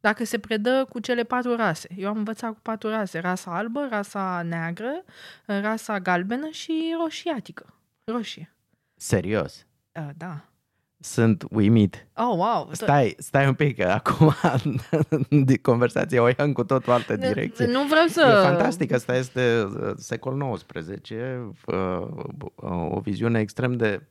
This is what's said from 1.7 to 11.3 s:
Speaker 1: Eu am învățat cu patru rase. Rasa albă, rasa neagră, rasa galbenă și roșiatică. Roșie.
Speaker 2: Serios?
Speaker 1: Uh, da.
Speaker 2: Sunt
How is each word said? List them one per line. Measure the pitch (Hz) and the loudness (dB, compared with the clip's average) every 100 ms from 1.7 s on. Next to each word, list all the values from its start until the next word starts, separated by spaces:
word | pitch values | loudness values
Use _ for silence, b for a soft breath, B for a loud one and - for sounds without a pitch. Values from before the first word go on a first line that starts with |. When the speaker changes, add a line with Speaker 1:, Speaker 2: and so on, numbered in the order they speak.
| 160 - 185 | -2 -8 -8
Speaker 1:
Eu | 196 | -6
am | 214 | -4
învățat | 214 220 233 | -4 -6 -8
cu | 214 | -8
patru | - 220 220 | -8 -6 -4
rase. | 220 196 160 | -4 -4 -4
Rasa | 175 185 - 175 | -4 -4 -4 -6
albă, | 226 240 285 | -4 -4 -4
rasa | 214 202 202 190 180 170 | -4 -6 -6 -4 -4 -4
neagră, | 170 165 170 226 311 370 B B B | -4 -4 -6 -6 -8 -10 B B B
rasa | - 202 208 220 - 208 | -6 -4 -2 -4 -4 -4
galbenă | 180 175 190 240 311 | 0 0 0 -4 -6
și | 320 - 320 320 330 | -10 -6 -4 -2 -2
roșiatică. | 330 311 - 277 - - - _ _ _ | -4 -4 -6 -6 -8 -18 -20 _ _ _
Roșie. | - 233 220 - 165 _ _ _ _ _ | -6 -6 -6 -12 -18 _ _ _ _ _
Speaker 2:
Serios? | - 104 87 107 71 - _ _ _ | -2 0 0 -2 -2 -8 _ _ _
Speaker 1:
Uh, | - 147 151 | -12 -12 -12
da. | 156 147 - _ _ _ _ _ | -12 -14 -16 _ _ _ _ _
Speaker 2:
Sunt | - - 113 | -6 2 4